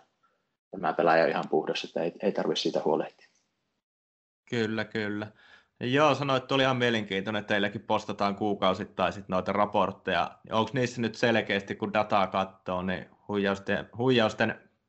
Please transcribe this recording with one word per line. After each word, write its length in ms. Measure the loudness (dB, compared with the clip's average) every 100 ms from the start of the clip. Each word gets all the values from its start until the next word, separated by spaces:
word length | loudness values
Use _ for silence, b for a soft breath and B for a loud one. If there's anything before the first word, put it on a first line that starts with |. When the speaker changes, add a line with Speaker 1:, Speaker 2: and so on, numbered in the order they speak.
| -14 _ _ _ _ _ _
Speaker 1:
tämä 220 | -6 -4
pelaaja 320 | 2 4 4
on 60 | 4
ihan 180 | 0 -2
puhdas, 340 | -2 0 -4
että 180 | -6 -4
ei, 100 | -4 -2
ei 100 | -2
tarvitse 300 | -2 -2 -2
siitä 200 | -2 -2
huolehtia. 440 | 0 0 -2 -10 _ _ _ _ _ _ _ _ _ _ _ _ _
Speaker 2:
Kyllä, 340 | -2 -2 -2
kyllä. 480 | -4 -4 -4 -4 -8 b b b b -8
Joo, 340 | 0 4 4
sanoit, 280 | 4 2 0
että 120 | 2
oli 80 | 2
ihan 140 | 2 4
mielenkiintoinen, 640 | 2 2 0 -4 -2 -4
että 140 | 0
teilläkin 260 | 0 0 -2
postataan 560 | -2 -2 -2 -2 -2 0
kuukausittain 760 | -2 2 2 0 -4 -2 -2
sit 160 | -2 -4
noita 240 | -2 0
raportteja. 840 | 0 2 2 0 -2 -2 0 0 -6 -4
Onks 220 | 0 0
niissä 280 | 0 -2 -2
nyt 140 | -4
selkeästi, 600 | 0 2 2 2 -2 -4
kun 180 | -6 -2
dataa 340 | 0 2 2 2
katsoo, 560 | 0 -4 -6 -6 -4
niin 240 | -4 -4 -8 _ -6
huijausten, 600 | -2 0 0 -2 -4 -4 -2
huijausten 640 | 2 4 4 2 -2 -2 _ _